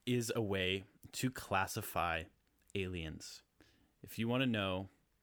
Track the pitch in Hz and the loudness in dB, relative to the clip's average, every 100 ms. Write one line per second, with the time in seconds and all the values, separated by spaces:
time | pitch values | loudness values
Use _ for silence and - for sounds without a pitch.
0 | - 123 117 117 107 95 92 95 95 - | 0 0 2 0 2 2 2 2 -2 -18
1 | - - 127 - - 95 95 - 101 - | -12 -2 -2 -2 0 2 2 -2 -2 0
2 | 82 82 80 _ _ _ _ 101 92 90 | 2 0 -4 _ _ _ _ -4 -2 -2
3 | 80 78 - - _ _ - _ _ _ | -6 -8 -12 -16 _ _ -20 _ _ _
4 | - - 113 123 131 107 95 92 98 _ | -10 -4 0 2 2 2 2 0 -4 _
5 | _ _ | _ _